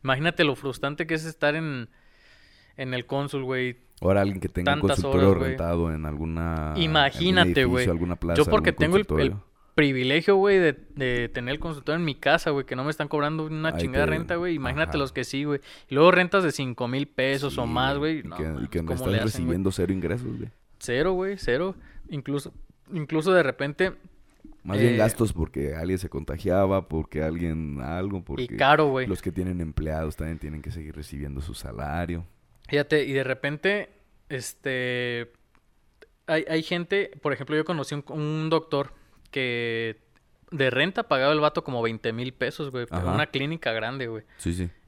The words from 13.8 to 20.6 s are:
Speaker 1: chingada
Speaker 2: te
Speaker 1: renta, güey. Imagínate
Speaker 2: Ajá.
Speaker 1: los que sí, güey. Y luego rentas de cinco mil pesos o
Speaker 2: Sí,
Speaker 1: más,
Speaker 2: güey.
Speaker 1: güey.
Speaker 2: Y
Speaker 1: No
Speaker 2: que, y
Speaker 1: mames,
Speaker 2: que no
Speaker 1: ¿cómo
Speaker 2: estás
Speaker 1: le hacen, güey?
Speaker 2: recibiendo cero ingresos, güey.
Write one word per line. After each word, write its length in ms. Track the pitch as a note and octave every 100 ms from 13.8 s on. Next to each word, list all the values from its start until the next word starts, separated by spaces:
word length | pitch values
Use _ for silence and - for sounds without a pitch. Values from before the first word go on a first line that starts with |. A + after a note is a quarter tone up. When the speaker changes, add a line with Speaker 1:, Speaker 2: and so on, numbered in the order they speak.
Speaker 1:
chingada 240 | D3 C3
Speaker 2:
te 60 | D3+
Speaker 1:
renta, 260 | D#3 E3+ E3+
güey. 180 | F3
Imagínate 360 | D#3+ B2+ C3+ D#3+
Speaker 2:
Ajá. 80 | D#3+
Speaker 1:
los 140 | C3+
que 120 | -
sí, 180 | B2 C3+
güey. 160 | D3 C#3+ - - -
Y 60 | C#3
luego 160 | E3+
rentas 320 | F3+ F3 G3+
de 80 | E3+
cinco 340 | C3+ C3 A#2 B2
mil 220 | C3 C#3+
pesos 500 | - C3 C#3 C#3 -
o 60 |
Speaker 2:
Sí, 40 | A#2
Speaker 1:
más, 300 | A#2+ C3 C#3+
Speaker 2:
güey. 240 | D3+ D#3
Speaker 1:
güey. 40 | F#2+
Speaker 2:
Y 20 |
Speaker 1:
No 80 | E2
Speaker 2:
que, 60 |
y 40 | D#2
Speaker 1:
mames, 220 | D2+ C#2+
Speaker 2:
que 100 | E2+
no 40 | D#2+
Speaker 1:
¿cómo 80 | F2
Speaker 2:
estás 140 | F2+
Speaker 1:
le 60 | G2
hacen, 60 |
güey? 100 | A2
Speaker 2:
recibiendo 400 | F2+ E2 F2 F#2+
cero 200 | F#2+ F2+
ingresos, 440 | F#2+ E2 A2+ B2 -
güey. 140 | A#2 -